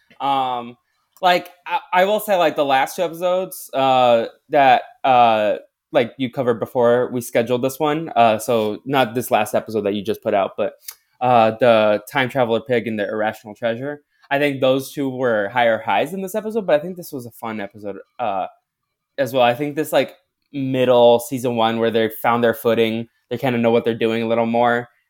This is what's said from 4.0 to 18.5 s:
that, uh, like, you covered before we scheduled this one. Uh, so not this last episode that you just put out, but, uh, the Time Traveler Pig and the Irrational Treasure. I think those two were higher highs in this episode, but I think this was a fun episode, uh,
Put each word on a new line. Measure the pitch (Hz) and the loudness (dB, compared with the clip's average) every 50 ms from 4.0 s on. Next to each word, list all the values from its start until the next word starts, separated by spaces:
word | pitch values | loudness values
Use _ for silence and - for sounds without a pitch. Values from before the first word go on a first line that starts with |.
| 127 123 120 117 113 - - _ _ - | 6 6 4 4 2 -2 -8 _ _ -2
that, | 147 147 139 131 120 - - - - _ - | 2 4 6 6 6 4 2 -2 -10 _ 0
uh, | 139 127 120 120 117 110 107 107 104 95 - - _ _ _ _ _ | 2 4 6 6 4 4 2 2 0 -2 -2 -6 _ _ _ _ _
like, | - 143 120 117 - - | 0 0 0 -2 -4 -6
you | 131 120 | -8 -6
covered | - 139 127 123 117 104 | -4 -2 -2 0 -2 -2
before | 120 - - 131 117 120 120 123 123 - | -4 -6 -2 2 2 4 4 2 0 -2
we | 123 123 | -4 -8
scheduled | 120 - - 131 117 113 123 123 | -6 -2 -2 -2 0 0 -2 -2
this | 123 131 - - | -2 -4 -4 -2
one. | 156 147 147 160 165 - - | -2 -2 -2 -2 -4 -2 2
Uh, | 117 117 113 110 104 | 4 4 4 4 2
so | - - 120 113 107 107 104 - - | 0 0 0 0 0 -2 -4 -6 -6
not | 131 143 135 131 110 113 | -2 0 0 0 0 -2
this | 127 113 - | -4 -2 0
last | 120 104 107 - - | 0 0 0 0 -2
episode | 110 - - 110 110 | -4 -4 -4 -4 -2
that | 101 101 104 | -2 -2 -4
you | 104 | -4
just | 95 107 101 - | -4 -6 -6 -6
put | - 113 104 | -4 -2 0
out, | 98 95 - - | 0 0 -2 -2
but, | - 107 95 - _ _ - - _ _ _ _ - | -4 -6 -6 -6 _ _ -20 -20 _ _ _ _ -4
uh, | 123 123 123 117 113 110 110 110 | 0 4 4 6 4 4 2 2
the | 127 120 113 110 107 107 107 104 - - | 4 4 4 6 4 2 2 0 -4 -4
Time | - 143 131 120 | -2 -2 -2 -2
Traveler | - 139 123 113 113 110 | 0 -2 0 0 0 -2
Pig | - - 123 117 104 117 | -2 -2 -2 -2 -2 -4
and | 110 104 | -4 -6
the | 101 95 | -4 -4
Irrational | 107 110 107 107 107 - - 110 104 | -4 -4 -4 -4 -6 -8 -12 -20 -12
Treasure. | - 123 117 117 120 135 143 147 147 _ _ _ _ _ - | -8 -6 -6 -6 -6 -8 -10 -12 -12 _ _ _ _ _ -4
I | 143 139 | -2 0
think | 143 147 139 131 | 0 -2 -2 0
those | 131 131 131 135 131 - | 0 2 2 0 -2 -6
two | - 151 139 135 | -8 -8 -6 -6
were | 127 127 131 123 113 107 101 98 | -4 -4 -2 0 0 0 -2 -2
higher | 117 127 120 117 110 107 | 0 0 2 2 2 0
highs | - 113 98 104 127 147 | -2 -2 -2 0 -2 -2
in | 185 196 | -6 -8
this | 190 185 - | -10 -8 -8
episode, | 214 202 220 214 226 196 | -8 -8 -6 -6 -6 -2
but | 175 151 | 0 0
I | 147 | 0
think | 156 180 185 | -2 -4 -12
this | 175 165 - | -12 -14 -12
was | 151 131 120 | -12 -12 -12
a | 117 | -14
fun | - - 120 113 110 107 | -14 -12 -10 -10 -8 -8
episode, | 101 - - 107 104 101 98 92 - _ _ - | -10 -12 -12 -12 -12 -12 -12 -12 -16 _ _ -8
uh, | 120 107 98 95 87 - | -6 -4 -4 -4 -6 -8